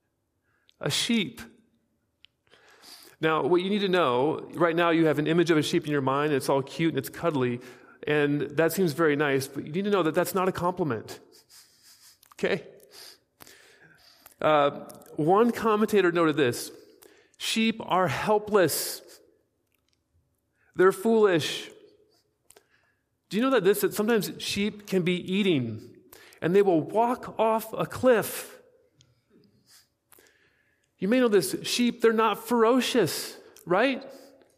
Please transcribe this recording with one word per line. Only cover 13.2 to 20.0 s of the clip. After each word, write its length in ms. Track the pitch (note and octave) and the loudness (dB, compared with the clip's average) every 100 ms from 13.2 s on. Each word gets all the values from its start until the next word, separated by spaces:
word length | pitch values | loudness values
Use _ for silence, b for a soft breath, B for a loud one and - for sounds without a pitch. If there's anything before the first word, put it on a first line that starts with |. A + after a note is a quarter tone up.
| _ _ B B B B D#3 B B B B _ | _ _ B B B B -20 B B B B _
Uh, 300 | - D3+ C#3+ C#3+ - - - - | 0 2 2 -2 -12 -20 -14 -4
one 360 | D#3 G3 A#3+ | 2 4 2
commentator 600 | A3+ A3 G#3+ G#3+ G#3 F3+ | 0 -2 0 2 2 2
noted 240 | E3+ E3 D3 | 2 2 2
this, 360 | C3 A#2 - - - _ b b b _ | 0 0 -10 -16 -20 _ b b b _
"Sheep 420 | - A3 A3 A3+ - | -6 0 0 -2 -2
are 220 | F3 F3+ | 0 0
helpless. 920 | B2+ F3 G#3+ G#3 G3+ E3 - - - - - _ _ _ _ _ _ _ _ | -2 0 0 2 4 4 2 -6 -10 -18 -20 _ _ _ _ _ _ _ _